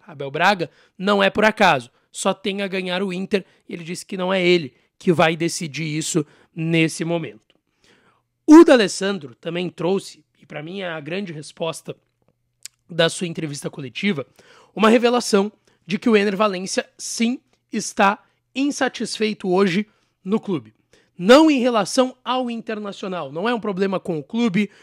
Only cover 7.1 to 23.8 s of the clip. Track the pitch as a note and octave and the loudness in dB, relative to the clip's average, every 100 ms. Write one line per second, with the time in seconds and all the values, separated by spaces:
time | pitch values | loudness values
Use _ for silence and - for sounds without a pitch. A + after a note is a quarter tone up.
7.1 | E3+ C#3 G#2 _ _ _ _ _ _ _ | -6 -6 -14 _ _ _ _ _ _ _
8.1 | _ _ _ - D#4 E4 B3+ F#3+ - G3 | _ _ _ 10 10 12 8 4 -2 -4
9.1 | G3 C#3 - E3+ E3+ F3 - E3 G3 - | -6 -10 -14 -10 -6 -6 -4 -2 -2 -4
10.1 | - _ _ _ D3+ D#3 G3 F3+ D#3+ D3 | -16 _ _ _ -14 -12 -10 -10 -10 -10
11.1 | F3+ G3 D3+ D3 - E3 D#3 - - _ | -10 -10 -12 -16 -10 -8 -8 -14 -18 _
12.1 | _ _ _ _ _ - _ _ E3 E3 | _ _ _ _ _ -20 _ _ -2 0
13.1 | - F3+ E3 D#3+ C#3+ D#3+ - C3 - G3+ | -2 -8 -8 -10 -10 -12 -12 -14 -6 -4
14.1 | D3+ - _ _ - _ - G#3+ A#3+ A#3+ | -4 -8 _ _ -20 _ 0 4 4 4
15.1 | A#3+ - G3+ G#3 - _ _ - G3+ B3 | 0 0 0 0 -6 _ _ -8 -4 2
16.1 | G#3+ G#3 F#3+ A3 F3+ F#3 - - - - | 2 2 0 -2 -2 -6 -6 -8 -12 -12
17.1 | - A#3 C4+ _ _ _ A3 - - G3+ | -4 -4 -4 _ _ _ -8 -6 0 0
18.1 | G#3+ _ _ _ B3+ C#4+ C4 B3+ - A3 | 0 _ _ _ -4 -4 -2 -4 -4 -8
19.1 | - G#3+ G#3 F#3+ F3+ G3+ E3+ G#3 _ _ | -4 -4 -4 -2 2 2 0 -4 _ _
20.1 | _ F#3 G#3+ - D#3+ A2 _ _ _ _ | _ -4 -4 -2 -6 -8 _ _ _ _
21.1 | - F3+ C4+ D#4+ C4+ B3 A3+ F#3 - B3+ | -2 6 8 8 4 2 0 0 0 0
22.1 | - A3 B3+ B3 A#3 - G#3+ G3+ F#3+ G3+ | -2 -6 -4 -4 -8 -8 -8 -10 -10 -8
23.1 | F3+ C#3 D#3 G#3+ A#3+ A3 F#3 | -8 -8 -6 -4 -4 -4 -4